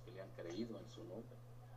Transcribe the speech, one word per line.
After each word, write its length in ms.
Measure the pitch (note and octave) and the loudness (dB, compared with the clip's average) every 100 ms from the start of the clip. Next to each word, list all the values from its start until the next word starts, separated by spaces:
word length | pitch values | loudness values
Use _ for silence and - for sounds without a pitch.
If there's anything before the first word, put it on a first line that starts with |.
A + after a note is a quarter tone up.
que 80 | A2+ | -4
le 100 | F#2+ | -4
han 80 | F#2+ | -2
creído 480 | - E2+ F#2 A#2 G#2 | 0 2 6 4 4
en 100 | - | -2
su 140 | - | -4
nombre. 320 | F3 A3 - - - - - | -2 0 -2 -6 -6 -6 -6